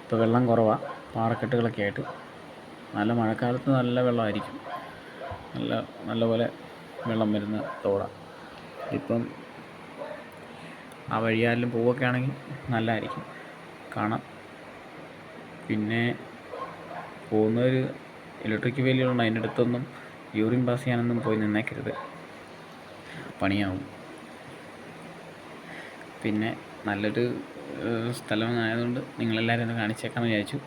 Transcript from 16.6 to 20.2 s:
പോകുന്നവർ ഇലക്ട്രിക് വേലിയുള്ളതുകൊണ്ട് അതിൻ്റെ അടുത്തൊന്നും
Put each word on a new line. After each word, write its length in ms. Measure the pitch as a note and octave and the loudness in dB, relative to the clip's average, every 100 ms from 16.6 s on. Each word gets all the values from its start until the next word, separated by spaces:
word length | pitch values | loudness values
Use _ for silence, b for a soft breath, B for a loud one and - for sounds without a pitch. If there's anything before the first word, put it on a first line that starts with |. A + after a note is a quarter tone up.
| - - - - - - - | -10 -10 -10 -10 -10 -12 2
പോകുന്നവർ 580 | G#2+ A2 A2+ B2+ C3 C3 - - - - - G#2+ | 4 6 6 6 4 2 -4 -12 -16 -16 -8 -2
ഇലക്ട്രിക് 360 | G#2+ B2 C3 | 2 2 4
വേലിയുള്ളതുകൊണ്ട് 420 | C3 C3 B2+ B2 | 4 6 6 4
അതിൻ്റെ 180 | A2+ A2+ | 4 4
അടുത്തൊന്നും 460 | A2+ - A#2+ A#2+ C3+ B B - | 0 4 4 4 -2 B B -16